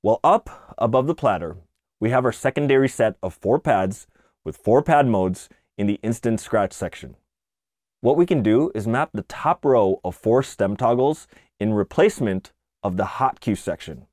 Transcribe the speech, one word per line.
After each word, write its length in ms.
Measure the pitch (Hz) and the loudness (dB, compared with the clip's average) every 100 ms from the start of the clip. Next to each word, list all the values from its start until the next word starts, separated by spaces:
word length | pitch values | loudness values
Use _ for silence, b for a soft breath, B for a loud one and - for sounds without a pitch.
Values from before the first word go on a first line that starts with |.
Well, 160 | 107 113 | 0 2
up 520 | 151 220 - - - - | 2 2 0 -20 -20 -4
above 300 | 113 127 135 | 0 0 0
the 80 | 160 | -2
platter, 420 | 131 92 82 87 _ _ _ _ | 0 -2 -6 -12 _ _ _ _
we 120 | 113 | 0
have 120 | 127 | 0
our 80 | 127 | 0
secondary 560 | - 135 139 143 135 135 | -2 -4 -2 2 4 2
set 280 | - 110 - | 0 -2 -2
of 120 | 92 | -10
four 260 | - 98 120 | -6 0 0
pads 460 | - 104 95 110 - _ _ _ - | 2 0 0 -6 -16 _ _ _ -14
with 100 | - | -6
four 260 | - 123 | 2 2
pad 240 | 165 147 135 | 4 4 4
modes 420 | 104 92 92 - b b - | 2 0 -4 -12 b b -6
in 120 | 101 | -4
the 120 | 101 | -2
instant 360 | 107 117 117 113 | -4 -4 -2 -4
scratch 320 | - 110 95 | -2 -2 -2
section. 460 | - 90 - 65 53 _ _ _ _ _ _ _ _ | -6 -12 -10 -20 -20 _ _ _ _ _ _ _ _
What 160 | 117 147 | 0 2
we 120 | 175 | 2
can 160 | 160 | 2
do 280 | 107 110 156 110 | 4 2 2 -2
is 120 | 107 | -4
map 220 | 120 - | -2 -4
the 120 | - | -6
top 420 | - - 151 175 147 | -12 -4 -2 0 2
row 340 | 127 98 92 92 | 4 4 0 -4
of 100 | 87 | -4
four 280 | 107 123 | 0 2
stem 340 | 135 - 98 104 | 0 -4 -4 0
toggles 500 | 120 123 135 156 - b b _ | 0 2 0 -2 -10 b b _
in 140 | 104 | -2
replacement 800 | 107 95 - 202 - 117 95 - _ _ _ | -2 -2 2 0 0 -4 -4 -8 _ _ _
of 120 | 98 90 | -6 -4
the 100 | 98 | -6
hot 360 | - 131 - | -2 -4 -2
cue 140 | - 101 | -4 -4
section. 500 | - 80 - 67 64 | -4 -8 -12 -18 -20